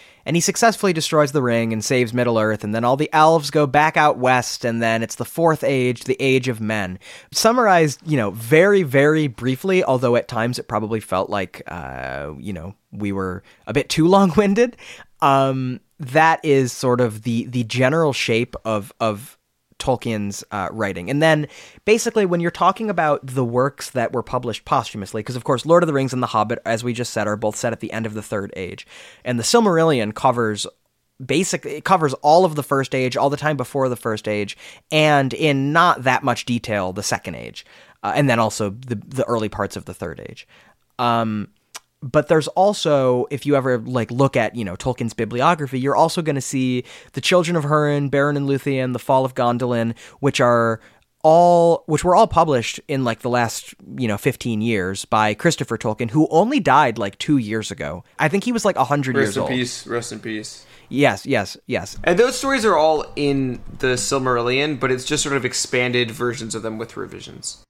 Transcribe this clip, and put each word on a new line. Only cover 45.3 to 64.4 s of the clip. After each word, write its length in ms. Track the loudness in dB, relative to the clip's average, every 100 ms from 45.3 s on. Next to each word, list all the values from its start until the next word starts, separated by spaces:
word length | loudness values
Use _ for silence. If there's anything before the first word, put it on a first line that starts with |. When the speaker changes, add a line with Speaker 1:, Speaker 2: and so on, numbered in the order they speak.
| 0 0 0 -2 -4
Speaker 1:
you're 180 | 0 2
also 260 | 2 0
gonna 180 | -2 -2
see 440 | -4 -2 0 -2 -4 -12 -16
The 80 | -6
Children 360 | 2 2 2 0
of 80 | 0
Húrin, 460 | 2 2 0 0
Beren 280 | 2 2 0
and 100 | 0
Luthien, 460 | -2 -2 -2 -2 -4
The 40 |
Fall 280 | 0 2 2
of 80 | 0
Gondolin, 600 | 0 0 0 0 -2 -4 -12 -4
which 200 | -2 2
are 400 | 4 4 2 0 -6 _ _ _
all, 640 | 4 6 8 6 6 4 0
which 180 | 0
were 140 | 4 4
all 100 | 4
published 540 | 4 2 2 -2 -8 -6
in, 160 | -4 -2
like, 160 | -4
the 80 | -2
last, 460 | 0 0 -4 -14 -20 -14 -6
you 100 | -4
know, 80 | -2
fifteen 460 | -2 -2 -2 -2
years 420 | -2 -2 -2 -6 -2
by 300 | 0 0 0
Christopher 420 | 0 0 -2 -4
Tolkien, 340 | -4 -4 -2
who 160 | 0 2
only 280 | 4 2 2
died, 380 | 4 4 4 0
like, 220 | -6 -6
two 180 | -2 0
years 340 | 0 -4 -6
ago. 320 | -8 -8 -10 -12 -2
I 100 | 0
think 160 | 0 -2
he 80 |
was, 120 | -2 0
like, 120 | 0
a 80 | 0
hundred 320 | 0 0 0
Speaker 2:
Rest 100 | 0
Speaker 1:
years 100 | 0
Speaker 2:
in 60 |
Speaker 1:
old. 80 | -2
Speaker 2:
peace, 360 | -2 -4 -6 -8
rest 260 | -6 -6
in 80 | -10
peace. 440 | -10 -10 -10 -16 -20 -20 -8
Speaker 1:
Yes, 380 | 2 2 2 -2
yes, 320 | -2 -2 -8 -6
yes. 320 | -6 -6 -6 0
Speaker 2:
And 140 | 4
those 200 | 2 2
stories 260 | -2 0 2
are 140 | 4
all 260 | 4 2 -2 -4
in 460 | -2 0 -2 -6 -12 -4
the 180 | -2 -2
Silmarillion, 800 | 0 -2 0 0